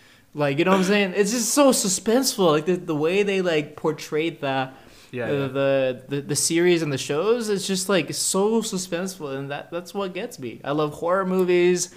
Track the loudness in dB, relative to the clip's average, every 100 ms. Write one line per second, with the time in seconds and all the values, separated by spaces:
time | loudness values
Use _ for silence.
0 | -20 _ _ -4 -2 2 2 2 2 2
1 | 2 0 0 0 0 6 6 6 0 -2
2 | 2 2 2 2 4 4 2 -2 -2 -2
3 | 0 0 0 0 0 0 -2 -4 -4 -4
4 | -4 -2 -2 -4 -4 -2 -4 -8 -20 -20
5 | -14 -8 -2 -2 -2 0 2 2 0 -4
6 | -6 -8 -4 -2 0 4 4 4 0 -4
7 | -2 0 2 0 0 -2 -2 -4 0 0
8 | 0 -4 -2 0 2 0 -2 -6 -6 -6
9 | -6 -8 -8 -6 -6 -8 -8 -10 -8 -6
10 | -6 -6 -10 -10 -12 -8 -4 -2 -2 -2
11 | 0 0 2 0 4 4 4 2 -2